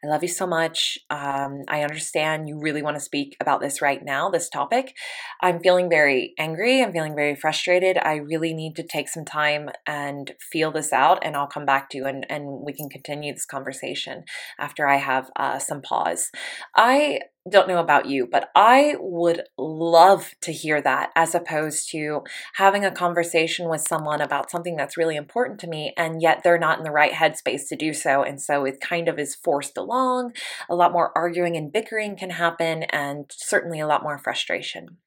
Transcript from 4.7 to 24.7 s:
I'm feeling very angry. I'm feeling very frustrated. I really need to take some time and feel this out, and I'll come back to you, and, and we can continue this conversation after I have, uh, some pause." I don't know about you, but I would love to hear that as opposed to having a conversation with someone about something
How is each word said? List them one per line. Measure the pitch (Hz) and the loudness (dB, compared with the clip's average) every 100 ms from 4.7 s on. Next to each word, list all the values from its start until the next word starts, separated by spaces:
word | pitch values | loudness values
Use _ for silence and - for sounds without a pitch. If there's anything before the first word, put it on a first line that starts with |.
| 240 262 - - - - - | 0 -2 -10 -14 -12 -14 -2
I'm | 180 175 | 0 2
feeling | 175 180 180 | 4 4 6
very | 160 147 131 - - | 6 6 4 0 -4
angry. | 156 160 220 262 | -6 -2 2 4
I'm | 240 | 4
feeling | 170 156 | 0 -2
very | 151 147 | 0 0
frustrated. | 139 156 156 - 180 185 180 | 0 0 0 2 4 4 2
I | - | 2
really | 156 147 160 165 | -2 -2 -2 -2
need | 160 160 156 | -4 -8 -8
to | 165 | -8
take | 156 147 | -6 -6
some | - 151 | -8 -8
time | 156 151 147 147 - - | 0 2 0 -4 -10 -8
and | 147 143 143 139 - | -6 -6 -6 -10 -14
feel | - 160 156 | -8 -2 0
this | 156 151 | 0 0
out, | 127 143 185 | 4 6 4
and | - 143 | 2 -4
I'll | 143 | -6
come | - 143 | -4 0
back | 139 139 | 0 0
to | 139 | -8
you, | 135 | -6
and, | 127 - | -6 -8
and | 151 143 139 | -8 -8 -10
we | 147 | -10
can | 139 147 | -10 -12
continue | 135 - 147 147 | -12 -10 -8 -8
this | 139 | -8
conversation | - 139 135 135 - 139 - 117 - - - - | -8 -8 -8 -10 -8 -8 -8 -12 -12 -14 -14 -10
after | 143 - 147 | -10 -2 2
I | 139 | 2
have, | 139 131 131 - | 2 -2 -2 -4
uh, | 135 135 | -2 -2
some | - 151 | -4 -8
pause." | - - - 85 - - - - - | -4 -2 0 -2 -6 -8 -12 -12 -2
I | - 226 269 294 - - _ - | 4 6 6 2 -2 -8 _ 2
don't | 196 185 | 4 4
know | 180 | 2
about | 165 143 - | 4 4 4
you, | 135 123 | -2 2
but | 147 - | 0 4
I | - 214 262 294 294 | 6 8 8 6 2
would | 196 170 170 170 - - | -4 0 2 2 -4 -6
love | 151 156 165 165 180 196 - - | -6 -2 4 10 10 8 2 -12
to | - | -10
hear | 147 156 151 | -6 -2 0
that | 143 131 - - | 2 0 0 0
as | 165 | 2
opposed | 175 170 156 156 151 - | 0 -2 -4 -2 -4 -6
to | 160 151 151 - - - | -6 -4 -6 -8 -14 -12
having | - 196 202 | 2 2 4
a | 196 | 0
conversation | 190 175 170 170 170 165 165 175 | 0 0 0 0 0 0 -2 -4
with | 156 | -4
someone | - 160 151 151 | -2 -2 -2 -2
about | 147 143 - | 0 -2 -2
something | 175 170 | -6 -6